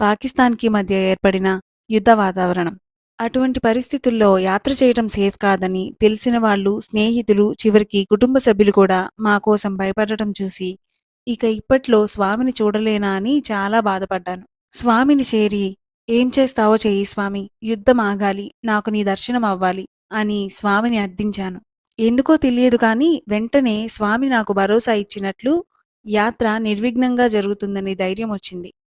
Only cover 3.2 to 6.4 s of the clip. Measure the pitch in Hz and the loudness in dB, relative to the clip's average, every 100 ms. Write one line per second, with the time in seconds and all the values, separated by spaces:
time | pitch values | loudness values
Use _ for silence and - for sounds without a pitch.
3.2 | 226 254 262 254 226 240 - 277 247 226 | -4 -2 -2 0 0 0 -2 -2 0 2
4.2 | 208 185 185 202 277 262 254 233 214 208 | 4 4 2 0 -2 2 2 2 -2 0
5.2 | 196 - 202 185 185 185 - - 214 214 | -2 0 0 0 -2 -4 -6 0 2 2
6.2 | 247 233 | 0 2